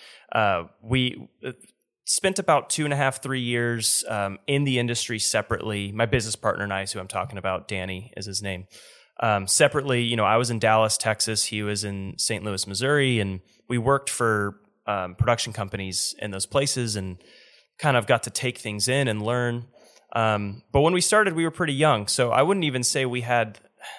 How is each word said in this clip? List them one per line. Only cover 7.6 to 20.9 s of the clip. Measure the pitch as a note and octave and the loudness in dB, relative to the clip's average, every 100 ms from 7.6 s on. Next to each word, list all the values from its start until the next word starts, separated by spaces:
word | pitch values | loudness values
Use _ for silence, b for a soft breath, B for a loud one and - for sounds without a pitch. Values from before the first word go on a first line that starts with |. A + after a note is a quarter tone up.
| - | -4
Danny | G2 F#2 F#2 A2 - | -6 -4 -8 -10 -12
is | G2+ | -8
his | F#2+ | -6
name. | G2 F#2 F#2+ B B B B - | -6 -8 -10 B B B B -2
Um, | A2+ G#2 F#2+ | 0 0 2
separately, | - D3 D3+ C#3 B2 | 4 4 4 0 0
you | A#2+ A#2 | 0 2
know, | G#2 | 4
I | A2+ | 2
was | A#2+ | 2
in | A#2 | 2
Dallas, | A2 A2 A2 - | 4 4 4 2
Texas. | A#2 G#2+ - G#2+ - | 0 0 -2 -2 -2
He | G#2+ | -2
was | G#2 G#2 | -2 -2
in | G#2 G2 G2 - | -4 -6 -6 -4
Saint | - G#2+ | -4 -4
Louis, | G#2 F#2+ - | -4 -4 -4
Missouri. | G2 C3 D3 C3+ A#2+ | -2 2 4 4 2
And | G2 F#2 - b - | 0 -4 -10 b -4
we | A#2+ | -2
worked | A2+ C#3 - | 2 0 0
for, | - A#2 G#2+ G2+ G2+ _ _ - | 0 2 2 0 -6 _ _ -4
um, | G2+ F#2 F2+ | -4 -2 0
production | A2+ A#2 - | 2 2 0
companies | A2 G2 G2 F#2+ F2+ - - | -6 -6 -6 -4 -4 -4 -6
in | G#2 | -6
those | F#2+ - | -6 -2
places | C#3+ C#3 C3 A#2+ G#2 | 0 0 0 -2 -4
and | F#2+ F2+ B B B B B - | -6 -10 B B B B B -4
kind | D3+ B2 | 0 2
of | G#2+ | 4
got | - | 2
to | - | 0
take | - B2+ - | -4 -4 -4
things | A2+ G#2 A2 | -6 -2 0
in | C3 C3+ | 2 2
and | G#2+ | 0
learn. | G#2+ B2 A#2+ A#2+ A#2 b b b b | -2 0 0 -2 -8 b b b b
Um, | - A2+ G#2 G2+ G#2 - | 0 2 2 -2 -8 -2
but | C#3 | 2
when | D#3 | 4